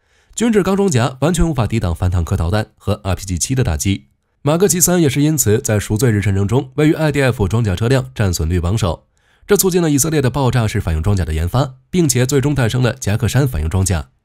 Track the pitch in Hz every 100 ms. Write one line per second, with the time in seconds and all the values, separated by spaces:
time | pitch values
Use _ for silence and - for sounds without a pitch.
0 | _ _ _ - 233 214 185 196 202 117
1 | 131 - 147 175 165 139 107 113 95 82
2 | 90 90 82 95 82 107 - _ - 92
3 | 98 87 95 87 - 131 120 73 98 101
4 | - _ _ _ 143 165 202 180 175 180
5 | 156 143 147 156 104 - - 107 - 107
6 | 127 104 98 98 101 123 131 - 151 160
7 | 156 143 135 - 92 110 110 87 113 131
8 | - - 101 85 80 90 85 107 92 78
9 | _ _ _ _ - 202 190 175 165 147
10 | 170 156 123 143 127 123 110 104 87 78
11 | 78 98 85 78 85 120 139 - _ 185
12 | 160 123 127 143 139 139 120 127 123 -
13 | - 101 101 131 131 78 80 95 92 85
14 | - _